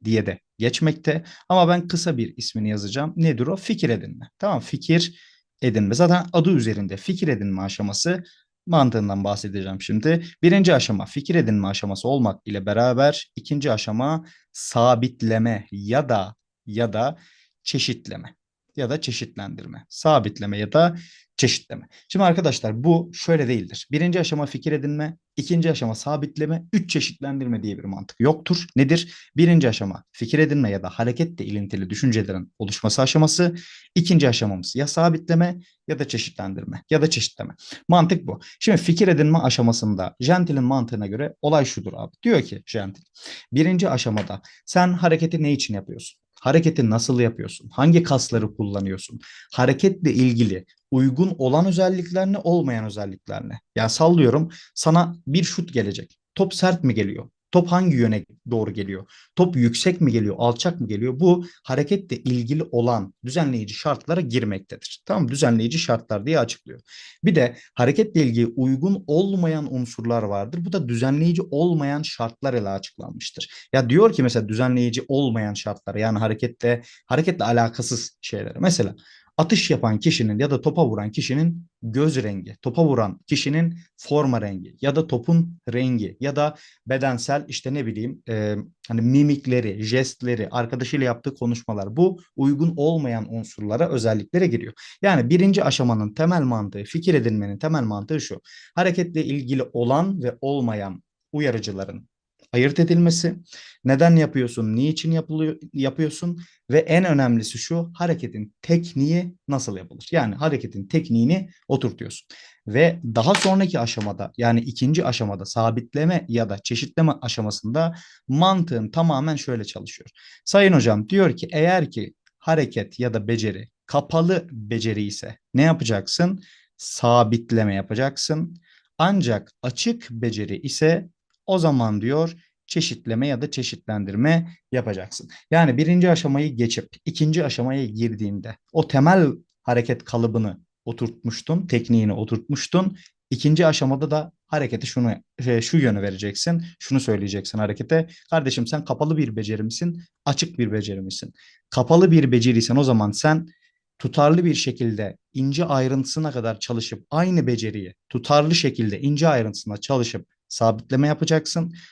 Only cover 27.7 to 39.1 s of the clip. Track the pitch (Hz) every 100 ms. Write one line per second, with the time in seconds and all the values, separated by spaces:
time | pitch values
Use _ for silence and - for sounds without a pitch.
27.7 | 101 98 95 101 - 131 160 - 170 -
28.7 | - 135 165 170 - - 139 170 165 127
29.7 | 107 98 - _ - 117 151 156 147 113
30.7 | 98 90 - 120 120 165 170 98 104 101
31.7 | 95 92 104 135 113 101 95 87 - 101
32.7 | - 110 - 131 156 156 - 175 175 -
33.7 | - _ 180 170 170 135 117 107 95 90
34.7 | 127 139 - 170 160 165 165 175 180 -
35.7 | _ - 147 139 113 - - 98 98 -
36.7 | - - 156 156 120 - - - - -
37.7 | - - 175 165 185 131 101 - - -
38.7 | 170 - 170 190